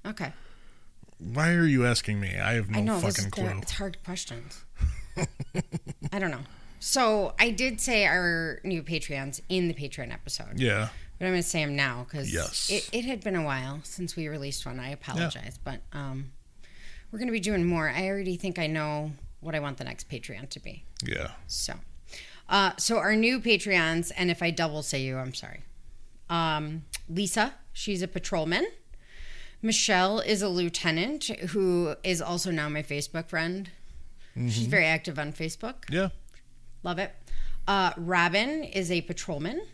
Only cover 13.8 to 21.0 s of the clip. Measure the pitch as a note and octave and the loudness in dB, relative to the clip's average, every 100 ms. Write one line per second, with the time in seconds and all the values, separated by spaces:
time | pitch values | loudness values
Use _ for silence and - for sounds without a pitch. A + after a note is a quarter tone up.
13.8 | - - F3 - D#3 D3+ C#3 C3 B2+ C3 | -10 -6 -6 -4 -4 -4 -4 -4 -6 -6
14.8 | B2+ C#3+ - C3+ E3 - A#2 - - C3+ | -6 -8 -4 -2 -2 -2 -10 -8 -8 -8
15.8 | - C#3+ C#3 C3 C3+ - - - - - | -8 -8 -6 -6 -8 -12 -18 -18 -16 -14
16.8 | - - - A3 B3 A3+ F#3 G3 F3 E3+ | -12 -12 -12 -6 -2 0 2 2 4 4
17.8 | D#3 C3 F#3+ G3 F#3 F3 G3 F3 D#3 D#3 | 2 0 0 -2 -2 -2 -2 0 0 0
18.8 | D3+ D3+ D3+ C#3+ - - E3 D#3 C#3+ C3+ | 0 -2 -4 -6 -12 -10 -4 -2 -2 -6
19.8 | B2+ - - B2 - G2+ C3+ - - - | -8 -8 -8 -8 -8 -10 -10 -10 -10 -12
20.8 | - - | -12 -6